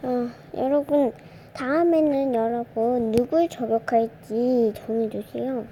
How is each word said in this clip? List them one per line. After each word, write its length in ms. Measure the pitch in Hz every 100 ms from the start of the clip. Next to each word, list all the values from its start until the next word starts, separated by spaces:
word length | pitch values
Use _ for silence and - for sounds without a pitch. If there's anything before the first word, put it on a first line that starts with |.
어, 260 | 254 247 240 - - -
여러분, 560 | 262 285 277 285 277 - - - -
다음에는 800 | - 254 302 339 320 302 277 277
여러분 800 | 240 226 233 240 - 233 247 226
누굴 380 | 220 247 320 339
저격할지 1200 | - 226 226 - 226 226 - - 220 247 254 220 208
정해주세요. 880 | - 226 220 208 208 240 240 262 214